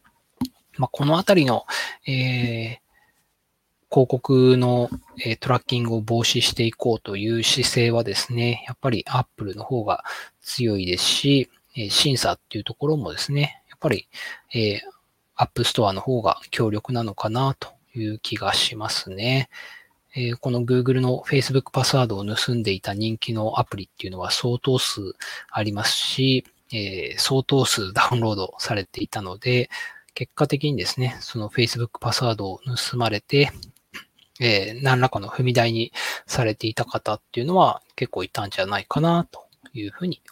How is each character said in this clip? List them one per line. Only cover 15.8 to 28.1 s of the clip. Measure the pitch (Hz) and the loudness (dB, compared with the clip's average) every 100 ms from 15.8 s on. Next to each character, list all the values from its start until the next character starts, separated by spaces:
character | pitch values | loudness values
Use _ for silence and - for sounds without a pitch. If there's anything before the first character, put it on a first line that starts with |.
| 101 | 2
の | 95 | 2
方 | - 127 | -2 0
が | 107 - - | 2 0 -2
強 | - 110 | 0 0
力 | 104 - | 0 -2
な | 123 110 | -4 -4
の | 98 | -4
か | 110 | -2
な | 117 135 135 | 0 0 -2
と | - - _ 117 | -10 -18 _ -6
い | 107 | -6
う | 107 | -6
気 | - 107 | -6 -4
が | 101 | -2
し | - - 110 | 0 0 -2
ま | 107 | -4
す | - - | -4 -6
ね。 | 95 117 131 - - - - _ _ _ 131 | -4 0 2 0 -8 -18 -20 _ _ _ -6
え | 120 | -4
ー、 | 117 | -4
こ | 135 | -2
の | 120 | -2
Google | 120 123 123 127 | 2 2 4 4
の | 127 127 - | 2 0 0
Facebook | 139 - 135 - | 0 2 0 0
パ | 135 | 0
ス | 123 139 | 2 4
ワ | 120 | 2
ー | |
ド | 101 | 0
を | 101 | -4
盗 | 104 - | -4 0
ん | 120 | 0
で | 107 | 0
い | 95 | -2
た | - 101 | -4 -2
人 | 110 113 | -2 -2
気 | - | -4
の | 110 110 - | -2 -2 0
ア | 117 | -2
プ | 98 | -4
リ | 95 | -12
っ | |
て | - 98 | -12 -10
い | |
う | |
の | 92 | -8
は | 90 | -4
相 | - 123 120 | -2 0 0
当 | - 127 | 2 2
数 | - - 95 - - - - | 0 -4 -8 -10 -12 -14 -8
あ | - | -4
り | 107 | -2
ま | 104 - | -2 -2
す | |
し、 | - - - 135 131 - _ - | 0 -2 2 2 2 -2 _ -10
え | 110 101 95 - - | -6 -6 -6 -8 -2
ー、 | |
相 | - 135 | 0 2
当 | - 139 123 | 4 2 4
数 | - 95 | 0 -2
ダ | 98 - | 0 0